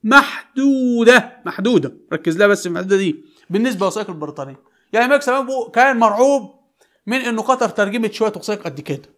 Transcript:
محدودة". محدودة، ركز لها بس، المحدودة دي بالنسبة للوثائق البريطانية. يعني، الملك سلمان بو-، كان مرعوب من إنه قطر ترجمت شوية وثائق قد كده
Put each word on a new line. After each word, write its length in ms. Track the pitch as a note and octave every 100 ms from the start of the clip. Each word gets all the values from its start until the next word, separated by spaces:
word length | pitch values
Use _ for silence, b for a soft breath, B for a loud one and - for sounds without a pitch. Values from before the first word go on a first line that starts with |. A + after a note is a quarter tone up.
محدودة". 1400 | A3 C#4 C#4 - - C4 C#4 C4+ B3+ A#3+ A#3 B3 - - F3
محدودة، 500 | - G3+ A3 - - _
ركز 260 | D#3+ E3+ D#3+
لها 80 | G3+
بس، 200 | G3+ F3+
المحدودة 300 | E3+ F#3+ G3
دي 280 | F#3+ - b b b
بالنسبة 300 | F#3 B3 G3
للوثائق 300 | F#3+ G#3+ G3+
البريطانية. 500 | E3 D3 C#3+ C#3 C3+ _ _ _
يعني، 140 | A3 B3
الملك 160 | C#4+
سلمان 240 | C#4 C4 B3+
بو-، 240 | C4 A#3
كان 260 | A#3 C4+ A#3+
مرعوب 460 | A3+ G#3 C4+ C#4 F#3+ _ _ _ _ _ -
من 100 | B3+
إنه 260 | A#3+ A3+
قطر 260 | A3 B3+ A3+
ترجمت 440 | - G3 A3+ A3
شوية 200 | - A3 G3+
وثائق 260 | - -
قد 180 | E3+ C#3
كده 280 | - C3+ -